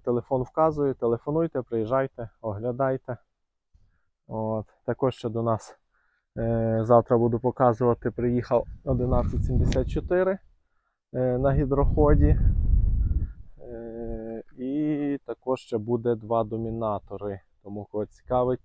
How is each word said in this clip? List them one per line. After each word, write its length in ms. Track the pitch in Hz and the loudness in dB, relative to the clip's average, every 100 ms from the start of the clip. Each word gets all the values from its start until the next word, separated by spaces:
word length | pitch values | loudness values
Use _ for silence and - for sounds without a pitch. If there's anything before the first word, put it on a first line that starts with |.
| - | -2
телефон 360 | 120 - 131 | -2 -2 -4
вказую, 520 | 123 - 160 147 143 | -2 0 0 0 -2
телефонуйте, 680 | 127 117 117 - 156 165 135 | -2 -2 -2 -2 -2 -2 -4
приїжджайте, 680 | 120 117 110 131 135 - 110 _ | -4 -4 -2 -2 -2 -6 -16 _
оглядайте. 760 | 113 101 120 123 135 131 - 120 _ _ _ _ _ _ _ _ _ _ - | -8 -6 -6 -2 -2 -2 -6 -12 _ _ _ _ _ _ _ _ _ _ -12
От. 380 | 110 110 110 104 _ - | -8 -4 -6 -8 _ -8
Також 300 | 117 131 - | -2 -2 -2
ще 140 | 117 | -6
до 140 | 113 | -2
нас, 360 | 113 110 - - _ _ _ _ _ - | 0 -2 -4 -20 _ _ _ _ _ -6
е, 420 | 113 117 113 113 | -2 0 0 0
завтра 340 | 110 120 - 120 | 6 6 6 4
буду 220 | 117 117 | 2 0
показувати, 720 | 127 - 127 113 123 117 123 | -2 2 2 4 2 0 -2
приїхав 560 | - 120 123 117 120 - - | -2 -2 -2 0 -2 -2 -6
одинадцять 600 | 151 127 123 123 120 123 | -4 -2 0 0 0 0
сімдесят 460 | - 127 - 131 127 | 0 2 2 2 0
чотири, 480 | 160 - 180 185 196 _ _ _ _ _ _ _ | -4 -2 0 0 -2 _ _ _ _ _ _ _
е, 240 | 127 127 123 | -4 0 0
на 160 | 139 | 2
гідроході. 840 | 135 139 139 135 - 147 147 - - - - - - - - - - - - - - | 2 2 2 2 4 6 6 6 6 4 4 4 4 4 2 2 0 -4 -8 -18 -18
Е, 840 | 120 117 117 113 117 113 113 113 - - | -14 -12 -10 -10 -8 -8 -8 -10 -12 -12
і 600 | 127 147 151 147 143 143 - | -6 -4 -2 -2 -4 -6 -8
також 340 | 113 127 131 | -8 -4 -4
ще 180 | - 117 | -4 -6
буде 380 | 107 120 117 113 | -2 -2 0 -2
два 280 | 107 113 | -2 -2
домінатори. 960 | 110 113 113 113 110 101 - 98 101 98 - _ | -2 -4 -6 -4 -4 -4 -8 -10 -8 -10 -12 _
Тому 240 | 101 104 101 | -16 -14 -10
кого 140 | 107 101 | -8 -8
цікавить, 540 | - - 127 123 127 | -10 -4 -2 0 -2